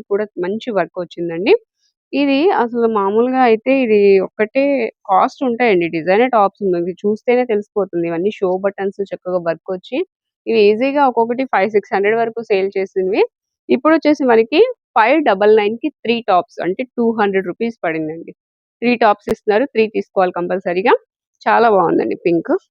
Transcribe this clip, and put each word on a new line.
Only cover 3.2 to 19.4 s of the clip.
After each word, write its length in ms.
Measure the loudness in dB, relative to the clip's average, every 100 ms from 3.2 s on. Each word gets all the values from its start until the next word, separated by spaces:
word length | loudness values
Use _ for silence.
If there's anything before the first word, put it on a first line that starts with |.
| 0 2
అయితే 300 | 2 2 2 0
ఇది 220 | 2 4 4 4
ఒక్కటే 420 | 2 -4 -2 0 0 0 -4 -8 0
కాస్ట్ 360 | 2 2 0
ఉంటాయండి. 440 | -4 0 2 2 0
డిజైనర్ 440 | -4 0 2 2
టాప్స్ 300 | 2 0 0
మనకి 320 | -2 -2 -4 -4
చూస్తేనే 460 | -4 -4 -2 0 0
తెలిసిపోతుంది. 600 | -2 -4 -6 -4 -4 -4
ఇవన్నీ 240 | -2 -4
షో 180 | -2 -4 -2
బటన్స్ 440 | -4 -4 -8 -6
చక్కగా 360 | -10 -8 -6 -4
వర్క్ 300 | -4 -6 -8
వచ్చి 260 | -10 -8 -8 -8 _ _ _ -2
ఇవి 120 | 2
ఈజీగా 400 | 4 4 0 2 2
ఒక్కొక్కటి 380 | 2 -2 -2 -2
ఫైవ్ 240 | 0 0
సిక్స్ 200 | -2 -2
హండ్రెడ్ 240 | -2 0 0
వరకు 220 | -2 -4
సేల్ 260 | -2 -2 0
చేసినవి. 500 | -4 -4 -2 0 0 -2 _ _ _ -2
ఇప్పుడు 240 | 0 2
వచ్చేసి 300 | 2 2 0 2
మనకి 340 | 2 2 2 2 0 _
ఫైవ్ 240 | 0 2 2
డబల్ 300 | 2 2 4 4
నైన్కి 340 | 2 -4 -8 _
త్రీ 200 | -6 -4
టాప్స్ 340 | 0 0 0 -8
అంటే 220 | -6 -6 -8
టూ 160 | -2 -2
హండ్రెడ్ 320 | 0 0 0 -4
రూపీస్ 300 | -6 -6 -4
పడిందండి. 520 | -6 -4 -6 -10 -14 -20 _ _ _ -4
త్రీ 100 | -2 2
టాప్స్ 320 | 2 0 -4
ఇస్తున్నారు, 340 | -8